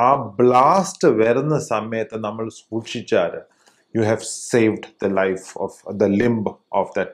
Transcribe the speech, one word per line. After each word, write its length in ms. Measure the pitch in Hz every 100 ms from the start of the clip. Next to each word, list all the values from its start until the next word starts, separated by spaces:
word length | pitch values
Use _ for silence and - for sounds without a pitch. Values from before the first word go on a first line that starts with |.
| 123
ആ 20 | 139 107 -
ബ്ലാസ്റ്റ് 680 | 123 127 139 190 180 - 170 110
വരുന്ന 380 | 110 123 147 151 -
സമയത്ത് 420 | 110 107 113 110 113
നമ്മൾ 220 | 107 110 113 -
സൂക്ഷിച്ചാൽ 720 | - 113 110 120 101 107 85 - - _ _ _ _ 113
you 80 | 107
have 160 | 117 - - -
saved 340 | 123 110 101 - _
the 60 | 101 95
life 260 | 95 95 - - 95
of 80 | - - 101
the 100 | 101 101
limb 180 | 120 113 98 - _ 101
of 80 | 92 101
that 140 | 90